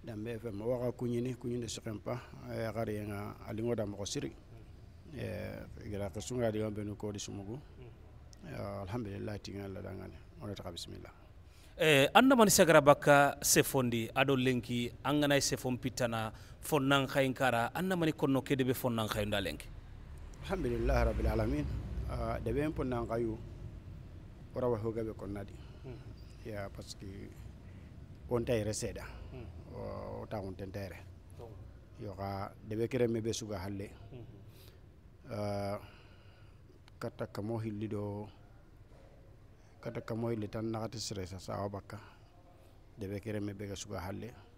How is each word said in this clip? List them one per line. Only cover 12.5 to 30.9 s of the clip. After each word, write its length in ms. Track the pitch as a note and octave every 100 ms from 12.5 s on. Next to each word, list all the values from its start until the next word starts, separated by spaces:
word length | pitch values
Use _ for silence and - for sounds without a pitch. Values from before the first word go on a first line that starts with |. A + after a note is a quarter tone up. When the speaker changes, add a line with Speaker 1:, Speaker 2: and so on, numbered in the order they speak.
Speaker 2:
sagara 300 | - E3 D#3
baka 560 | C#3 C#3 - C#3+ C#3+ -
sefondi, 680 | - E3 C#3 C#3 B2 A#2 A2+
ado 220 | - C#3 C3+
lenki, 560 | B2+ B2+ A#2+ A#2+ A#2+ A#2+
angana 360 | B2+ D3 C#3+ C#3+
sefon 360 | B2+ C3 B2+ B2
pitana, 560 | C3 - B2 A2+ A2 - - -
fonnan 460 | - D3+ C3+ C#3 C3
khayin 280 | C#3+ C3+
kara, 360 | B2+ C3 A#2 A#2
anda 220 | - F#3 F#3
mani 160 | D#3+
konno 300 | D3+ C#3+ C3+
kede 220 | - C3+ B2+
be 60 |
fonnan 360 | B2 B2+ A2+ G#2+
khayin 220 | A2 G#2
da 80 | G#2
lenki. 260 | F2+ D2 - - - - - - - -
Speaker 1:
Alhamdulillah 600 | - F#3+ B2+ A#2+ A2+ A#2+
rabbil 220 | A2+ A2 A2+
alamin. 400 | A2 A2 C3+ - - - - -
Ah, 280 | B2+ A2+ A#2+
debe 240 | D#3 C3
en 100 | D3+
ponnan 340 | D3 C3 B2 A2
khayu, 300 | A#2 A#2 G#2+ - - - - - - - - - - -
ora 140 | - B2
wa 80 | A2+
hoga 260 | A2+ A2
be 80 | A2
konnadi. 400 | G2+ G2 G2+ G2 - - -
Speaker 2:
Hmm. 120 | C3+ A#2+ - - - - -
Speaker 1:
Ya, 220 | G#2 G2
parce 200 | - -
que 120 | - G2 G2 G2+ - - - - - - - - - -
on 140 | A#2+
ta 80 | A#2
yere 180 | A#2+ G#2+
seda. 300 | G#2+ G#2+ F#2
Speaker 2:
Hmm. 420 | - - - C3 A2+ - -
Speaker 1:
O, 480 | A2 G#2+ G2+ G2+ G#2+
o 40 | A2
ta 120 | A2+
on 160 | F#2+
ten 160 | F#2 F#2+
tere. 260 | G2+ F#2+